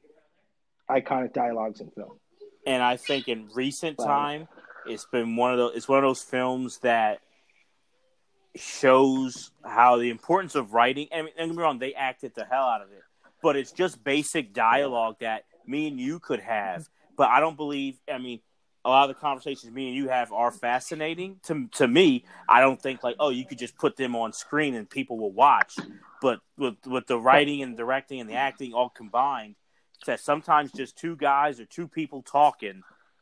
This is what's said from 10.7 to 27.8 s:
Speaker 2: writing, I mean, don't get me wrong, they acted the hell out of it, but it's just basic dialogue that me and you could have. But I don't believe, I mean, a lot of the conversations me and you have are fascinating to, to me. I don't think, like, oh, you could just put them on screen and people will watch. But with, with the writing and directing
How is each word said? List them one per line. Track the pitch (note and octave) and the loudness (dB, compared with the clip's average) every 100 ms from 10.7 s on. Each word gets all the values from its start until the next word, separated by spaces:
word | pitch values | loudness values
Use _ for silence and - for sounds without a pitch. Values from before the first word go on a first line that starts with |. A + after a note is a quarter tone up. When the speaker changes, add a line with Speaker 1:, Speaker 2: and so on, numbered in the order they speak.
Speaker 2:
writing, | A2+ A#2+ C3+ D3+ | 4 4 2 -6
I | E3 | -8
mean, | D#3+ D#3+ | -8 -8
don't | E3 | -8
get | E3+ | -2
me | |
wrong, | D#3+ B2+ | -2 -2
they | C3 | -6
acted | C3+ C3 B2+ C3 A#2 | -6 -6 -6 -12 -10
the | G2+ | -4
hell | C3 C3 | -2 0
out | A2 | -2
of | G2 | -8
it, | G2+ _ _ _ _ | -20 _ _ _ _
but | E3 C#3 | 0 0
it's | C3+ | -2
just | - F3+ - | -4 -4 -4
basic | C#3+ D3 D3 E3 A2+ | -2 -2 -2 -4 -6
dialogue | A#2+ A2+ C3 C#3+ A#2+ A2+ G#2+ | 0 4 4 2 -2 -2 -4
that | A2+ A2 - _ - | -6 -8 -10 _ -8
me | C#3+ D#3 | -6 -4
and | C3 | -6
you | B2+ E3 | -8 -8
could | - A#2+ | -6 -6
have. | - G#2+ G2 E2+ D#2+ _ _ - | -4 -4 -4 -8 -12 _ _ 0
But | C3+ | 4
I | B2+ | 4
don't | D#3+ D3 | 2 -2
believe, | D3 C#3+ C#3 B2+ - | -6 -4 -6 -8 -10
I | C3 | -10
mean, | B2+ A#2 _ _ _ _ B2 | -10 -14 _ _ _ _ 4
a | |
lot | C3+ C#3 | 6 6
of | C3 | 0
the | |
conversations | D3+ C3 D3 C3 A#2 | -6 -6 -8 -12 -12
me | B2 C3 | -10 -8
and | B2+ | -6
you | C3+ | -2
have | B2+ A#2 | -2 -2
are | G#2+ A#2+ | -2 -2
fascinating | A#2 A#2+ B2+ - D#3 D#3 E3 F#3+ F#3+ | -2 -4 -4 -4 -8 -6 -6 -10 -12
to, | - D#3 A#2+ | -8 -6 -4
to | - B2+ | 0 4
me. | C3+ F#3 B2 - - - | 6 6 4 -2 -4 4
I | A#2+ | 6
don't | C3+ C3 | 6 2
think, | C3+ B2+ | -6 -6
like, | B2 A#2+ | -6 -2
oh, | D3 | -2
you | B2 C3 | -2 -6
could | A#2+ | -10
just | A#2+ - | -12 -4
put | D#3 - | -4 -2
them | B2+ A#2+ | -4 -4
on | A2+ | -6
screen | - - C#3+ D3 | -8 -6 -2 -2
and | A#2+ G#2 | -4 -8
people | C3+ C3 A#2 | -10 -8 -6
will | G#2 | -4
watch. | F#2+ C#3 A2+ - - - - - - | 4 6 6 2 -6 -14 -14 -20 -2
But | C3+ A2 _ - | -2 -2 _ -6
with, | C3 G2+ C3 | -6 -6 -6
with | B2+ - | -6 -2
the | A#2+ | 0
writing | A#2+ C#3 D3 C#3+ | 6 6 4 -2
and | C3 | -8
directing | A#2 | -8